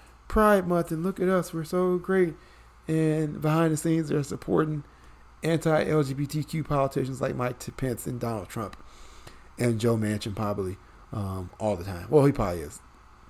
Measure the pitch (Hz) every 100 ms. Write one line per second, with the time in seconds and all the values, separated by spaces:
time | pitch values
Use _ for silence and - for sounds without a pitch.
0 | - - - 220 214 202 175 175 165 160
1 | 185 190 185 185 175 160 156 180 185 180
2 | 180 190 175 147 - - - - - 160
3 | 156 156 151 147 151 160 165 156 165 160
4 | 151 147 139 - - 165 156 151 - -
5 | - - - - 156 160 165 156 - 156
6 | 135 135 143 151 143 160 - 143 135 139
7 | 131 131 135 131 123 123 - - 131 110
8 | - 123 117 110 87 117 98 - - -
9 | - - - - - - 120 113 117 113
10 | 104 107 110 98 104 104 92 95 - -
11 | - 110 98 92 90 - 110 92 95 87
12 | 98 147 139 139 98 87 73 - - -
13 | - -